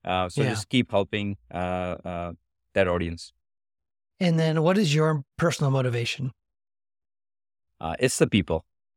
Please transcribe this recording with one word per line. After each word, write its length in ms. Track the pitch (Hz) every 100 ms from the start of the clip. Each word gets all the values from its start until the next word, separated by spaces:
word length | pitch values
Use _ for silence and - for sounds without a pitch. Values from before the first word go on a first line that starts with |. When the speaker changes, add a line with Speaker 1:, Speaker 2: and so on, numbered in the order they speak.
| -
Speaker 1:
Uh, 240 | 92 90
so 140 | 143
Speaker 2:
Yeah. 60 | 135
Speaker 1:
just 180 | 110 -
keep 220 | 127 117
helping, 460 | 101 98 104 101 98 _
uh, 460 | 87 90 90 90 87 87
uh, 280 | 87 87 85 _ _ _
that 140 | 101 90
audience. 460 | 87 85 85 - _ _ _ _ _ _ _ _ _
Speaker 2:
And 180 | 180 165
then 220 | 160 156
what 140 | 160 190
is 160 | 180
your 300 | 151 156 151 - -
personal 340 | 165 - 143
motivation? 600 | 135 127 120 117 - 127 - _ _ _ _ _ _ _ _ _ _ _ _ _ _
Speaker 1:
Uh, 160 | 80 82
it's 180 | 127 -
the 80 | -
people. 380 | 107 76 80 - _ _